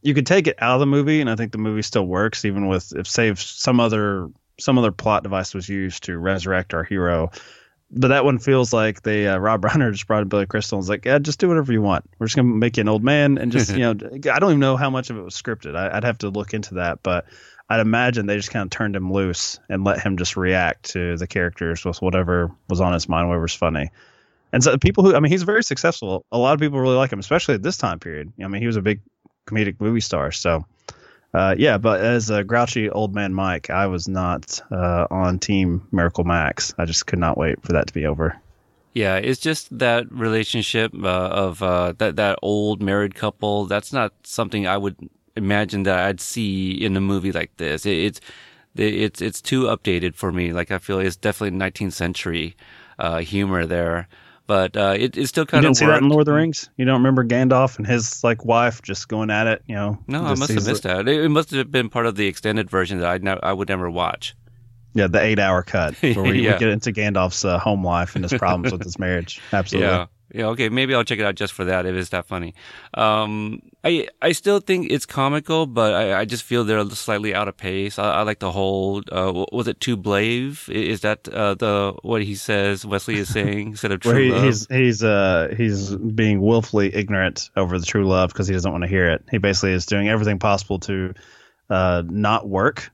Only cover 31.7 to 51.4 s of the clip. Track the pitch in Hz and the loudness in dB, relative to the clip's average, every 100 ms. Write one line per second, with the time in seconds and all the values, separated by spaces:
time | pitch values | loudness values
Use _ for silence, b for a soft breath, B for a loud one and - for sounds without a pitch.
31.7 | 104 110 98 110 120 110 104 98 120 120 | 4 2 2 2 2 0 -2 2 0 2
32.7 | 123 107 104 107 101 101 95 95 87 - | 0 -2 -2 -2 -2 -2 -2 -2 -2 -2
33.7 | 90 98 90 87 92 90 85 - - - | 0 0 -2 -4 -2 -2 -4 -6 -14 -8
34.7 | 92 87 87 85 92 90 90 - 98 92 | -2 0 0 0 0 0 -2 0 2 2
35.7 | 87 - 95 85 - 87 85 76 - - | -2 -2 0 0 0 0 0 0 -4 -8
36.7 | - 85 82 - 90 82 - 78 - - | -4 -4 -4 -2 -2 0 0 -2 -4 0
37.7 | 82 - - 76 76 80 - _ _ _ | 0 0 -2 -4 0 -2 -4 _ _ _
38.7 | _ _ 120 101 95 117 131 160 156 - | _ _ -2 0 0 0 -2 -2 -4 -6
39.7 | 117 123 117 120 117 113 110 110 120 104 | -2 2 2 -2 -4 0 0 0 -2 -2
40.7 | 113 113 - 95 92 92 98 95 87 95 | -2 -2 -2 -2 0 0 0 -2 -2 0
41.7 | 90 90 85 110 78 104 95 98 104 104 | 0 0 -2 -2 0 0 0 -2 0 0
42.7 | 104 98 101 104 98 107 - 104 104 95 | -2 0 0 -2 -2 -6 -4 -2 -2 -2
43.7 | 101 - 139 107 _ - - 110 107 95 | -4 -4 -4 -4 _ -12 -6 -4 -2 -2
44.7 | 98 101 - - _ _ - 98 104 101 | -2 -4 -8 -18 _ _ -4 0 0 0
45.7 | 101 95 92 95 92 - 120 107 95 92 | -2 0 2 0 -4 -8 -6 -4 -2 -4
46.7 | 92 107 95 98 98 95 85 80 - 82 | -2 -2 0 0 0 0 -4 -6 -6 -4
47.7 | 76 101 87 101 - B B B B B | -2 -2 0 0 -4 B B B B B
48.7 | - 107 98 107 - 98 - - 131 123 | -2 -2 0 -2 -2 -8 -6 -4 0 0
49.7 | 110 - 87 87 - 98 87 87 85 85 | -2 -2 -2 -2 -4 -4 -2 -2 -2 -4
50.7 | 95 - 95 95 87 107 101 | -6 -4 -2 -2 -2 -4 -2